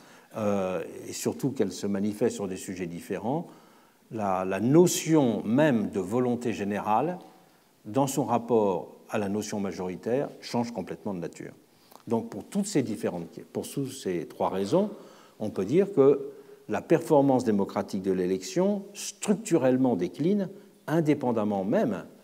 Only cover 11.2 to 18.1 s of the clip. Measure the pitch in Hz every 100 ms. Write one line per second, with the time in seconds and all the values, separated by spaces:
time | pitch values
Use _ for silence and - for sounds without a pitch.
11.2 | 80 - 82 - _ _ _ - - 113
12.2 | 113 104 - 196 202 165 117 107 107 90
13.2 | 82 - - 110 90 - 131 - - 87
14.2 | 73 - 90 95 101 165 208 - - -
15.2 | - - 107 - 95 156 196 - 135 139
16.2 | - - - - - 104 - 165 - 151
17.2 | 139 127 113 101 98 104 98 101 92